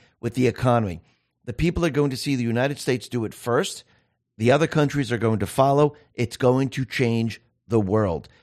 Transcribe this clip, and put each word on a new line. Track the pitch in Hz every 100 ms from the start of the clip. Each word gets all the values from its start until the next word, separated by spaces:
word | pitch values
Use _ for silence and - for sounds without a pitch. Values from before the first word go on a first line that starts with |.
| _ _
with | 120
the | 127 123
economy. | - 127 120 101 85 - _ _ _ -
The |
people | 104 165 170
are | 170
going | 135 143
to | 127
see | 147 131
the |
United | 117 117 143 139
States | - 127 -
do | 123
it | 104
first. | - 120 123 196 - - _ _ _ _ -
The | 117
other | 143 160
countries | 156 147 143 117
are | 120
going | 113 107
to | 95
follow. | - 135 139 147 - _
It's | - 156 -
going | 127 131 135
to | -
change | 131 - 120 113 113 - _ _ _
the | 113
world. | 95 107 101 80 - _